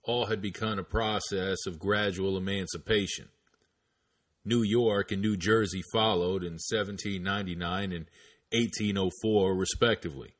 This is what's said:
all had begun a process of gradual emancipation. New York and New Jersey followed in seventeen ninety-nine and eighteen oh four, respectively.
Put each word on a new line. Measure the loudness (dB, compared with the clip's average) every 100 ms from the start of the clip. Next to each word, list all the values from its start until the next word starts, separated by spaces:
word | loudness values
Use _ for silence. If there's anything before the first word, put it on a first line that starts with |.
all | -2 -2 0
had | -2
begun | -4 -4 -2 -2
a |
process | -2 0 0 -2 -2 -2 0 -2 -4
of | -4
gradual | 0 2 2 0 0 0
emancipation. | -2 -2 -4 -6 0 2 2 -6 -10 _ _ _ _ _ _ _ _ _ _ _ 0
New | 2
York | 4 4 4 2 0
and | 0
New | 0 0
Jersey | 4 4 2 -2 -2
followed | 2 2 2 0 0
in | -4 -6
seventeen | -4 -2 -2 -4 -6 -4
ninety-nine | -2 -2 -4 -4 -2 -2 -4
and | -6 -10 -18 -20 _ _
eighteen | 0 0 0 -2 0
oh | 0 0
four, | 2 4 4 2
respectively. | 0 2 2 2 -2 -10 -14